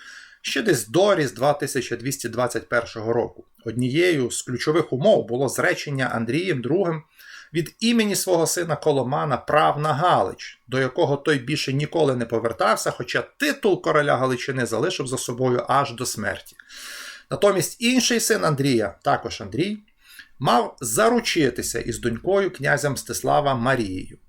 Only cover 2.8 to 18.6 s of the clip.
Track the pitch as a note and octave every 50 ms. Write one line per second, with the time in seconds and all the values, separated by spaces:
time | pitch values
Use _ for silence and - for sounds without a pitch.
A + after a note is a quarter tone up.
2.8 | A#2 - - A2+ G#2 A2+ A#2 A#2+ G#2 - - - - _ _ _ - A#2 A2 A#2+
3.8 | B2+ B2 C3 E3 F3+ F3+ E3 C#3 B2 A2 - - - B2+ B2 A#2+ - D#3 D#3 E3+
4.8 | - - C3+ B2 E3+ A3 G3 - - G#2+ A#2+ C3 C#3 A2+ - C3 C3+ F3+ F3 -
5.8 | - D3 C#3 C3+ B2+ - A#2+ A#2 A2+ A2+ B2+ E3 F#3 F#3+ D3 B2 A#2 A#2+ D#3+ G3
6.8 | F#3 E3+ D#3+ D#3 - _ _ _ - - - - - _ D3 E3+ D#3+ - - -
7.8 | A3+ A#3 A#3+ A3+ G#3+ G#3 F#3 - - F#3+ F3 E3 D#3+ C#3+ - F3+ E3 E3 C#3+ -
8.8 | - D#3 C#3+ C3+ A#2+ B2 D3 D#3+ D#3+ D3 B2+ A#2 - - D3 D#3 D#3+ D#3 - D3
9.8 | D3+ D#3 D3+ D3+ F3 F3 D3 A#2 G2 F#2+ - - - - - _ _ - B2 C3
10.8 | C3 B2+ - F3 D#3+ C3+ C#3+ C#3 - D#3+ D3 C3 A#2 C#3+ D3+ D3 - C#3 C3 C#3+
11.8 | D3+ - - E3 D3+ C3+ B2+ B2 A#2 - A#2 A2 A2+ A2+ A2+ - F#3 G#3+ G#3 F#3
12.8 | - D#3+ - - B2+ - - B2+ - - _ - C#4+ D4 - - - G3+ F3 -
13.8 | - D#3+ D#3 D3+ C#3+ D3 C#3 C3 C3 C3 B2+ A#2+ - C#3+ B2+ C3 A#2+ A2 A2+ A2
14.8 | D3 F#3 - - C3+ B2 B2+ B2 - - A#2 A#2+ B2+ B2+ B2 B2+ - - B2+ C#3
15.8 | C#3 A#2+ A#2+ A#2 B2 - - A2 G#2 G2+ F2+ - - - - - - - - -
16.8 | - - - - - - - - - - - - G3 G3+ F#3+ F3+ - - - -
17.8 | A#3 A#3+ B3+ B3+ - - A#3+ A3 - - A3 G3 F3 D#3+ D3 C3